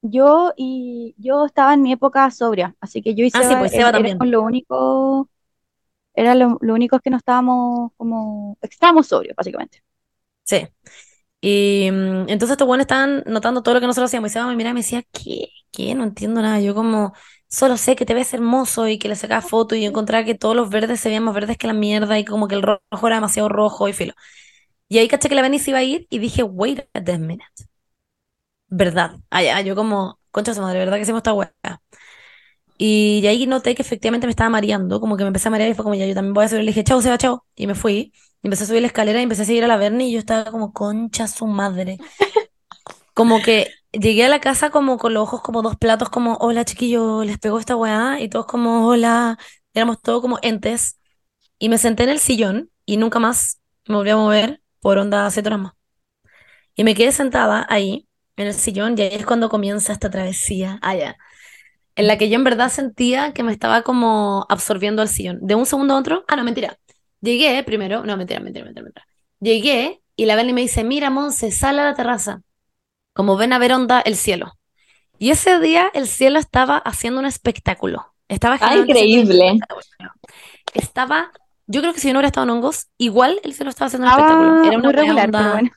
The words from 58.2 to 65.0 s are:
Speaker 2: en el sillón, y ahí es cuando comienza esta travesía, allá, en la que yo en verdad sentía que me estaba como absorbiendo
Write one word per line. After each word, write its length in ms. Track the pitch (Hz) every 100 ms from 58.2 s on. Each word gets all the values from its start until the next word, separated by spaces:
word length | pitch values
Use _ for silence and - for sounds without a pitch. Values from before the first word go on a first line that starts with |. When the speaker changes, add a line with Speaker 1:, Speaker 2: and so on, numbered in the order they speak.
| _ -
Speaker 2:
en 100 | 202
el 60 |
sillón, 440 | 202 - 196 214 233
y 40 |
ahí 120 | 196
es 120 | 202 208
cuando 220 | 233 226
comienza 440 | 220 202 208 -
esta 180 | 202 202
travesía, 680 | 190 185 190 - 190 185 196
allá, 340 | 185 190 143 - _ _ - - _ _ _ -
en 100 | 214
la 100 | 214
que 100 | 214
yo 60 | 233
en 80 |
verdad 260 | 269 226 247
sentía 600 | 254 269 214 247 254 294
que 80 | 277
me 80 | 233
estaba 300 | 214 226 226
como 640 | 233 254 233 220 208 196 -
absorbiendo 540 | 185 - 202 202 214